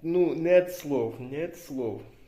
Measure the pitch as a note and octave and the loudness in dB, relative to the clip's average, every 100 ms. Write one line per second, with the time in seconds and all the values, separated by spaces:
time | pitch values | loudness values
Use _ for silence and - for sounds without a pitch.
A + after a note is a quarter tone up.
0 | D#3+ F3+ E3+ C#3+ E3+ F3+ F3+ - D3 C3+ | 0 2 2 2 4 4 4 -8 -2 -2
1 | A2+ A2+ B2+ C#3+ F3 - - C3 A#2 G#2+ | -2 -6 -10 -8 -8 -10 -10 -6 -6 -6
2 | - - | -14 -20